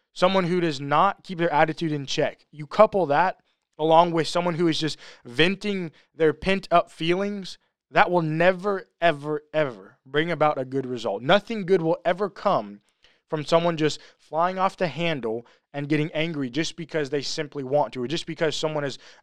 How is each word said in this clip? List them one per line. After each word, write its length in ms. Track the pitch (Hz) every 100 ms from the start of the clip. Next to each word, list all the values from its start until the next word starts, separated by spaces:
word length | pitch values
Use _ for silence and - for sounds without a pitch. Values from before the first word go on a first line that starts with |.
| _
someone 320 | - 185 190 175
who 160 | 180
does 180 | 170 135
not 460 | 143 147 190 - -
keep 120 | 180
their 140 | 170
attitude 400 | 147 156 156 165
in 140 | 147 131
check, 400 | - 135 - _
you 160 | 147 147
couple 400 | - 214 202 160
that 320 | 143 180 - _ _ _ -
along 340 | 156 160 175
with 140 | 165 151
someone 280 | 175 175
who 160 | 156 170
is 100 | 151
just 180 | 156 - - - 127
venting 640 | 120 165 196 208 196 170 - _ 139
their 160 | 160
pent-up 580 | 147 185 196 - 170 -
feelings, 680 | - 165 180 202 208 180 - _ _ _
that 180 | 147 196
will 120 | 175
never, 640 | 160 156 175 185 196 196 - _
ever, 420 | 170 147 147 151 -
ever 440 | 156 147 107 101 _ 131
bring 260 | 143 165
about 260 | 160 151 147
a 60 |
good 220 | 131 135 127
result. 360 | 123 110 101
Nothing 440 | 127 202 - 226 180
good 160 | 190
will 160 | 160 170 -
ever 240 | 180 202
come 500 | - 202 160 104 101 _ _ _ _ _
from 140 | 156
someone 320 | 143 165 170 165
just 240 | 156 - - _
flying 400 | _ 151 175 185
off 200 | 190 -
the 100 | 180
handle 580 | 131 170 151 113 113 120 _ _
and 160 | 143 143
getting 200 | 151 151
angry 360 | 156 160 151 131
just 280 | 139 160 -
because 320 | 165 165 143
they 120 | 143
simply 420 | 131 - 147 147
want 280 | 131 143 139
to, 100 | 131
or 60 | 123
just 180 | 160 -
because 300 | 165 160 139
someone 280 | 160 156
has 140 | 143 127 - -